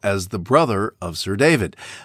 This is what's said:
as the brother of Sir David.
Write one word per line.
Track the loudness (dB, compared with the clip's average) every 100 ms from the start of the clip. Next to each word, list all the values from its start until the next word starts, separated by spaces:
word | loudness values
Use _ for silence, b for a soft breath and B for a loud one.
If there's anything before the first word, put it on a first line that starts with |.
as | -2 -2 -2
the | -6
brother | 2 2 4 0 -2 -6
of | -10 -8
Sir | -4 2
David. | 4 4 0 -6 B B